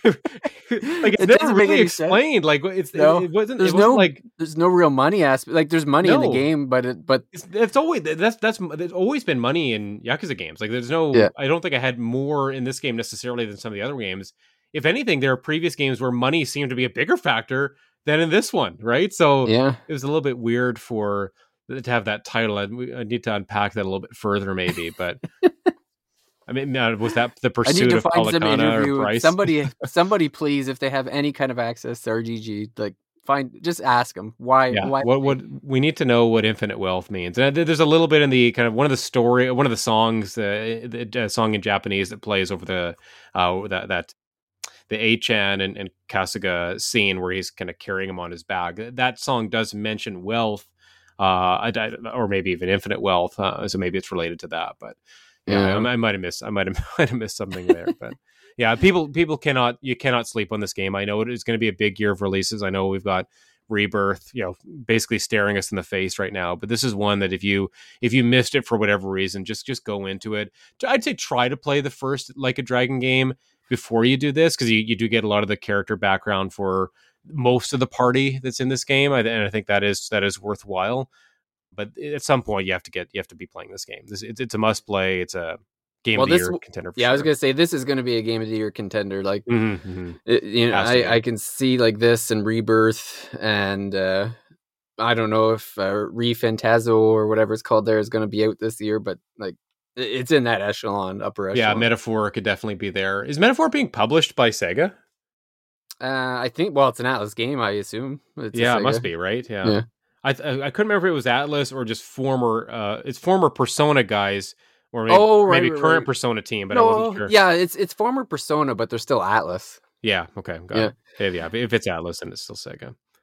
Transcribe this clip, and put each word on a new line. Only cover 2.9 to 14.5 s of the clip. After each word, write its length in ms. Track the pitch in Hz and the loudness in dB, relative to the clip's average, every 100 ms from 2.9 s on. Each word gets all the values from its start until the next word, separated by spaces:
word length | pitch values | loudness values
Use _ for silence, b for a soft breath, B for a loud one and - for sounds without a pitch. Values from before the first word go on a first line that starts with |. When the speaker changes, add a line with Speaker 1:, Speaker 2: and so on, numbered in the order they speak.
Speaker 2:
No, 240 | 156 151 175 | 4 6 6
Speaker 1:
it, 60 | |
it 60 | 180 | 2
wasn't, 260 | 185 214 254 | 0 0 2
Speaker 2:
there's 120 | 185 | 2
Speaker 1:
it 20 | |
wasn't 160 | 180 220 | 6 6
Speaker 2:
no, 60 | 247 | 6
Speaker 1:
like 260 | 180 135 - - | 4 2 -18 -10
Speaker 2:
there's 180 | 160 156 | -8 2
no 120 | 175 | 4
real 200 | 180 160 | 6 6
money 340 | 131 143 202 | 6 2 4
aspect. 280 | 147 131 - | 4 2 2
Like, 160 | 160 151 | 0 2
there's 160 | 165 | 0
money 260 | 147 147 180 | 2 2 4
in 100 | 277 | 4
the 80 | 233 | 4
Speaker 1:
No. 40 | |
Speaker 2:
game, 360 | 127 147 151 135 | 2 2 0 2
but 180 | 127 123 | 0 0
it, 180 | 104 | -6
but 200 | - 131 - | 0 0 0
Speaker 1:
It's, 100 | 180 | -20
that's 320 | - 196 226 277 | -10 -2 2 2
always, 260 | 320 302 | 2 0
that's, 340 | 156 160 214 226 | -2 0 0 0
that's, 220 | 220 220 175 151 | -4 -2 -8 -6
there's 160 | 175 | -6
always 320 | 180 196 285 | -2 0 0
been 160 | 208 131 | -2 0
money 320 | 120 165 143 | 0 0 0
in 280 | 107 101 107 | -2 -4 -10
Yakuza 340 | 117 147 180 98 | -4 -4 -4 -8
games. 220 | 80 80 | -8 -8
Like, 100 | 107 | -6
there's 180 | 123 120 | -4 -2
no, 220 | 160 156 | 0 2
Speaker 2:
Yeah. 160 | 123 104 - | 4 4 2
Speaker 1:
I 120 | 139 | -2
don't 120 | 165 | 0
think 140 | 175 | 0
I 40 | 131 | -2
had 180 | 127 120 | -2 -2
more 540 | 117 127 139 147 135 | -4 -4 -2 -2 -2
in 100 | 135 | -4
this 160 | 127 127 | -6 -6
game 160 | 139 117 | -6 -6
necessarily 500 | 113 104 123 120 110 | -6 -8 -8 -6 -6
than 100 | 101 | -8
some 160 | 117 | -10
of 20 | |
the 80 | 101 | -8
other 140 | 120 139 | -8 -6
games. 360 | 101 95 95 _ _ | -8 -8 -12 _ _